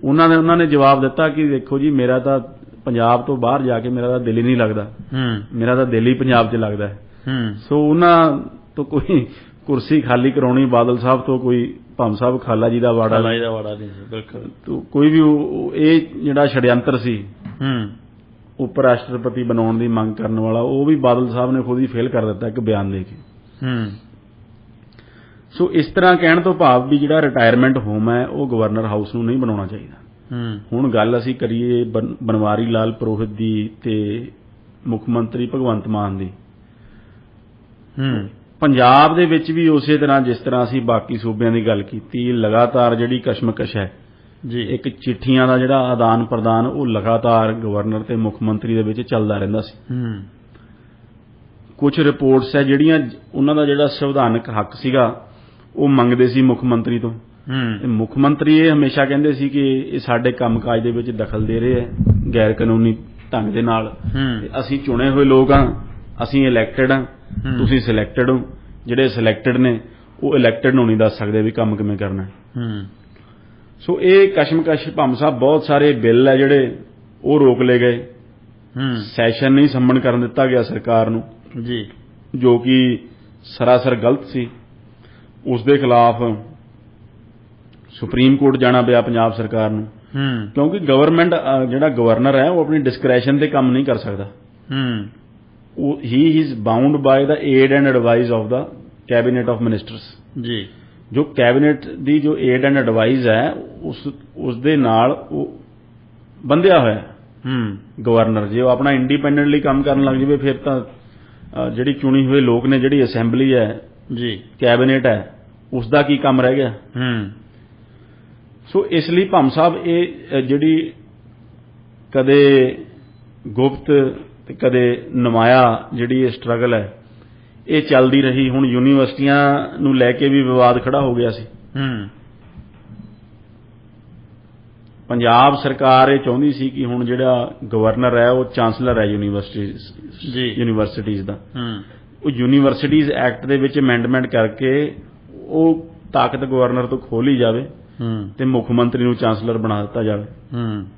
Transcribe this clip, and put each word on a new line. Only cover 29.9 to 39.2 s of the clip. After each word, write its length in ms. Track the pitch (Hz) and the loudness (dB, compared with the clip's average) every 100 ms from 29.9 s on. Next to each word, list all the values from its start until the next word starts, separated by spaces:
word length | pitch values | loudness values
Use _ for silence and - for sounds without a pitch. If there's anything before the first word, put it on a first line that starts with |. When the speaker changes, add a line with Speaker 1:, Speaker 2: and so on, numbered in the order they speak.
| - - _ - 123 | -20 -20 _ -14 -10
Speaker 2:
ਹੂੰ। 240 | 117 104 107 | -10 -10 -8
Speaker 1:
ਹੁਣ 180 | 117 135 | -2 0
ਗੱਲ 280 | 110 110 120 | 2 2 0
ਅਸੀਂ 160 | 117 | -2
ਕਰੀਏ 500 | 127 120 113 120 120 | -4 -4 -2 0 0
ਬਨ-, 300 | 120 110 113 120 | 0 -4 -6 -8
ਬਨਵਾਰੀ 440 | 117 110 107 104 117 | -2 0 0 0 0
ਲਾਲ 260 | 113 113 | -2 -2
ਪੁਰੋਹਿਤ 360 | 110 113 107 110 | -4 -6 -4 -6
ਦੀ 420 | 104 110 107 107 - | -4 -4 -2 -4 -8
ਤੇ 460 | 120 107 104 110 127 - _ - - - - | -6 -4 -4 -8 -12 -20 _ -20 -20 -14 -8
ਮੁੱਖ 220 | 110 - | -6 -2
ਮੰਤਰੀ 380 | 117 113 127 120 | -4 -2 -6 -6
ਭਗਵੰਤ 420 | 139 127 107 101 | -4 -2 -4 -4
ਮਾਨ 300 | 107 101 95 | -4 -4 -6
ਦੀ। 120 | 95 101 - _ _ - - - - - _ - _ _ _ _ - - | -10 -14 -20 _ _ -20 -20 -20 -20 -20 _ -20 _ _ _ _ -18 -6
Speaker 2:
ਹੂੰ। 300 | 135 117 101 - _ _ | -4 -4 -8 -16 _ _
Speaker 1:
ਪੰਜਾਬ 560 | 156 127 123 135 156 | 2 6 6 8 6
ਦੇ 100 | 165 | 4